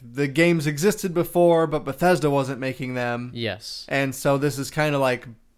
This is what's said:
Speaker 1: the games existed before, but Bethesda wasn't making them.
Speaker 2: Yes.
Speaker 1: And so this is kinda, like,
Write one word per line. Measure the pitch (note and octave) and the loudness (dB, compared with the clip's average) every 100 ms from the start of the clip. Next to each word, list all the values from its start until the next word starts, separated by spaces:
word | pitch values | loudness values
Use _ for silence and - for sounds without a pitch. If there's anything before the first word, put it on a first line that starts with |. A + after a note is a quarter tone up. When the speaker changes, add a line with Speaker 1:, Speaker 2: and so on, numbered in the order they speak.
| A#2 | -14
Speaker 1:
the | B2 C#3+ | -4 -2
games | C3+ E3+ E3+ D3 | 4 4 4 0
existed | D3 F#3+ G#3 G3 | 0 0 0 -2
before, | E3+ E3+ F3 F3 E3 E3 | -2 0 4 4 4 2
but | D3+ | -2
Bethesda | C#3 C3+ F3 F3 D3 | -6 0 2 4 2
wasn't | C#3 C3 C3 | 0 -2 -4
making | C3 B2+ B2+ | -6 -6 -8
them. | B2+ A#2+ A#2+ B2 | -4 -4 -4 -8
Speaker 2:
Yes. | A#2+ A2+ F#2 - - - | -6 -6 -6 -10 -16 -4
Speaker 1:
And | C#3 C3+ | -2 -2
so | C3 D3 C#3 | 0 0 2
this | D3 C3+ | 0 -2
is | C#3 | -6
kinda, | - D3+ C#3+ | -2 0 2
like, | C3+ B2 B2 A2+ _ | 2 0 -6 -20 _